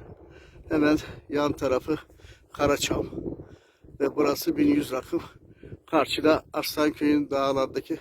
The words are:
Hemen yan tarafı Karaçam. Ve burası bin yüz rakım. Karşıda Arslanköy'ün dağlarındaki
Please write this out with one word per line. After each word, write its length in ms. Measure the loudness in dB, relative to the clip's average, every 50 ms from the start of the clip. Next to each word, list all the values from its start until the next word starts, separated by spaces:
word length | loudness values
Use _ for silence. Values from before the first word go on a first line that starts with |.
| -16 -18 -20 -20 -20 -20 -20 -20 -20 -20 -20 -18 -8 -4
Hemen 300 | 0 2 2 4 2 2 0 -6 -16 -16 -12 -6
yan 240 | -2 0 0 0 -2
tarafı 440 | -2 -2 0 0 0 0 -2 -4 -4 -6 _ -20 -20 -20 -20 -20 _ _ _ -4
Karaçam. 540 | 0 2 2 2 2 0 -2 -2 -2 -4 -6 -6 -8 -8 -8 -10 -10 -14 -20 -20 -20 _ _ _ _ _ -16 -6 -2
Ve 160 | -2 -2 2
burası 400 | 2 2 2 2 0 0 -2 0
bin 120 | 2 4 4
yüz 240 | 4 2 0 -2 -4
rakım. 300 | -6 -6 -4 -6 -6 -6 -6 -18 -20 -20 -20 -20 -20 -18 -18 -18 -18 _ 0
Karşıda 540 | 2 2 2 2 0 2 4 4 4 4 0 -6 -8
Arslanköy'ün 760 | -6 -6 -4 -2 0 0 0 0 0 2 4 4 4 2 0
dağlarındaki 680 | -2 0 0 2 2 0 0 0 -2 -6 -6 -6 -8 -8